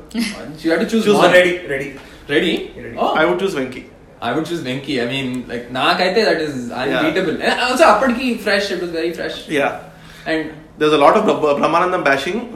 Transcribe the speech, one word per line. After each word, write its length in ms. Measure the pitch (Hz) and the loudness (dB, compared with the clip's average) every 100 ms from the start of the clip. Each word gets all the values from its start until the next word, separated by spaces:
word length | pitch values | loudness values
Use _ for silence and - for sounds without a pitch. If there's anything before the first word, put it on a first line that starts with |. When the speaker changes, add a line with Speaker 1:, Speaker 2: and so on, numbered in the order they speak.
| - 226 | -10 -6
Speaker 1:
<laughs> 20 | 214 - - 156 | -6 -6 -14 -6
Speaker 2:
You 120 | 160 | 0
have 120 | 175 | 0
to 60 | 214 | 0
choose 120 | 226 202 | 0 4
Speaker 3:
Choose 140 | 196 | 6
Speaker 2:
one. 100 | 139 | 6
Speaker 4:
Reddy, 220 | 180 180 - - | 6 6 2 -4
Reddy. 220 | 135 143 - - - - | -6 -6 -12 -18 -14 -2
Speaker 2:
Reddy? 260 | 147 185 - - | 0 0 -2 -6
Speaker 4:
Reddy. 220 | 127 120 165 | -14 -10 -2
Speaker 2:
Oh. 140 | 247 | 0
Speaker 3:
I 100 | 156 | 2
would 160 | 165 180 | 2 2
choose 140 | 190 | -2
Venki. 280 | 151 127 - - - - - | -4 -6 -8 -16 -20 -20 -10
Speaker 2:
I 140 | 113 | -4
would 140 | 143 165 | -4 -4
choose 160 | 170 | -6
Venki. 320 | 127 135 156 131 | -6 -6 -4 -4
I 100 | 120 | -2
mean, 200 | 135 131 127 - | -4 -4 -6 -8
like, 180 | 117 120 | -10 -8
నాకైతే 500 | 127 151 180 180 226 | -2 0 2 2 2
that 160 | 190 160 | 2 0
is 140 | 151 131 | -2 -6
Speaker 3:
Yeah. 240 | 120 123 | -8 -6
Speaker 2:
unbeatable. 540 | 135 131 156 - 165 131 | -2 0 0 0 -2 -2
And 180 | 208 - | -2 0
also 240 | 247 247 | 0 4
అప్పటికి 440 | 320 - 254 233 262 214 | 6 6 2 0 -2 -2
fresh, 300 | 208 202 196 | -2 -2 -2
it 100 | 180 | -4
was 120 | 175 | -6
very 200 | 165 170 | -4 -4
fresh. 260 | 165 156 - - | -4 -8 -8 -4
Speaker 3:
Yeah. 260 | 147 135 - - - - - 160 | -2 -2 -4 -14 -20 -20 -12 -4
Speaker 2:
And 160 | 160 147 - - - | -4 -4 -12 -14 -2
Speaker 3:
There's 200 | 151 151 | 2 6
a 40 | |
lot 100 | 147 214 | 6 6
of 60 | 196 | 4
Brah-, 300 | 139 147 143 | 2 2 2
బ్రహ్మానందం 460 | 147 165 180 180 | 2 2 2 2
bashing, 360 | 147 135 175 214 247 | 2 0 -2 -6 -8